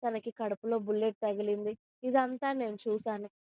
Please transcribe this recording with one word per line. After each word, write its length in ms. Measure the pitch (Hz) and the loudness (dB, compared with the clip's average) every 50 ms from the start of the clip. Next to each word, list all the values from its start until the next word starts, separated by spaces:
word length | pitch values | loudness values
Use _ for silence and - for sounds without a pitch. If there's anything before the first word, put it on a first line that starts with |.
| - | -2
తనకి 280 | 240 226 220 - 233 | -2 -2 -2 -4 -6
కడుపులో 460 | 220 - 226 214 202 - - 226 233 226 | -6 -4 -2 -2 -2 -2 0 0 0 0
బుల్లెట్ 380 | 208 196 214 208 214 220 208 _ | 2 2 2 4 4 2 0 _
తగిలింది, 560 | - 214 202 202 214 208 208 208 208 208 220 - _ _ _ _ - | 0 0 0 0 2 0 0 0 0 -4 -4 -6 _ _ _ _ -4
ఇదంతా 460 | 254 247 269 262 254 254 247 - 269 277 | 2 4 4 4 4 -2 -2 -2 -2 0
నేను 240 | 269 247 220 208 202 | 0 -2 -2 -4 -4
చూశాను. 500 | - 233 208 220 - 233 214 202 202 202 _ _ | -2 0 0 0 0 -2 -4 -4 -6 -10 _ _